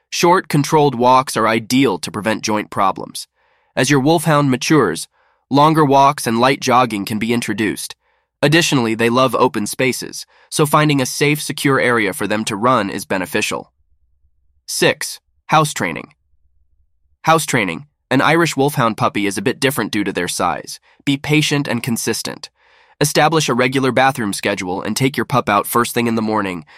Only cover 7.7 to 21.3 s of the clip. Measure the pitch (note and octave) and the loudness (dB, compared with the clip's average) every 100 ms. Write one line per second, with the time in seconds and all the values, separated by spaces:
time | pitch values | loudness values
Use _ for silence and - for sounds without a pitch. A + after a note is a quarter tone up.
7.7 | C2+ - - _ _ _ _ C#3+ D#3 E3+ | -4 -8 -16 _ _ _ _ 2 4 2
8.7 | D3 A2+ A2 A#2 A#2+ C3 A2 B2+ A#2 G#2 | 2 0 2 2 2 2 2 0 0 -6
9.7 | - C3 A#2 - - - _ _ - D#3 | -4 -4 -4 -8 -14 -18 _ _ -2 0
10.7 | D#3 D3+ C#3+ B2+ - D3 D3 - D3 D3 | 2 2 2 -2 -2 -2 -2 -4 -4 0
11.7 | C3+ G#2 A#2+ G2+ F#2 G2+ G#2+ A2 G#2 A#2 | 2 2 0 0 -2 0 0 -2 -2 2
12.7 | B2+ G2 - - G2 F2+ G#2+ - C#2+ - | 2 0 -4 -4 -4 -2 -2 -2 -4 -10
13.7 | _ _ _ _ _ _ _ _ _ - | _ _ _ _ _ _ _ _ _ -12
14.7 | - E3 - - - _ _ - D3+ D3+ | -2 0 0 -6 -12 _ _ -2 0 2
15.7 | - G2 D2 - _ _ _ _ _ _ | -2 -6 -8 -12 _ _ _ _ _ _
16.7 | _ _ _ _ _ - D#3+ D#3 B2 G2 | _ _ _ _ _ 2 2 2 -2 -2
17.7 | D#2+ - _ - B2+ C#3 D#3+ E3 C3+ C3+ | -4 -10 _ -2 0 2 2 0 0 0
18.7 | - A#2 G#2 A#2 G#2+ G2+ G2 G2+ A2+ F3 | 0 0 0 -2 -2 -4 -2 -2 0 0
19.7 | D3 G#2 G#2+ G2 F#2+ F2 - F2+ D2 - | 0 -2 -2 -2 -2 -4 -2 -2 -4 -8
20.7 | - _ _ - C#3+ C#3+ | -18 _ _ -2 -2 0